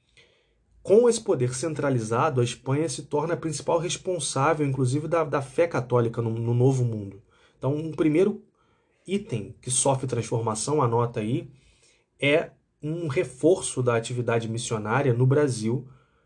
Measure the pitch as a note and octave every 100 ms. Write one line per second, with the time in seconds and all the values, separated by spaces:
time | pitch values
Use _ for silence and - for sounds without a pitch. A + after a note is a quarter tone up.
0 | _ _ _ _ _ _ _ _ - G#3
1 | A#3+ A3+ - D3+ B2+ - E3 D#3 C#3+ B2+
2 | G#2+ A#2 D#3 C3 A#2+ - - C#3+ D#3+ -
3 | - D3 D#3+ D#3 E3 D3 - E3 E3+ -
4 | F#3 F3+ - C3+ D3 D3+ C#3+ C3+ B2 C#3+
5 | D#3+ E3 D3 C#3+ C3 - E3+ C#3 B2+ B2
6 | A#2 A#2+ A2+ A2+ A#2 A#2+ C3 C3 A#2+ G#2+
7 | G2 G2 _ _ _ _ C3 D3+ D#3+ D3+
8 | D#3 D3+ G#3 - - _ _ _ _ _
9 | - G3+ - A2 G2 - - - C#3 C3+
10 | C3 A#2+ A2 A#2 A2+ G#2+ - D3+ B2 A#2
11 | A#2 A#2 G#2+ D3 - - _ _ _ _
12 | _ _ C#3 D3 - _ _ _ D3 E3+
13 | E3 C#3 E3+ - D#3 F#3 - C3 B2 A#2
14 | A#2 B2 A#2 A#2 A2 A2+ - A2 G#2 B2+
15 | C3 A#2 C3 D3+ D3 A2 A2 C3 - -
16 | _ _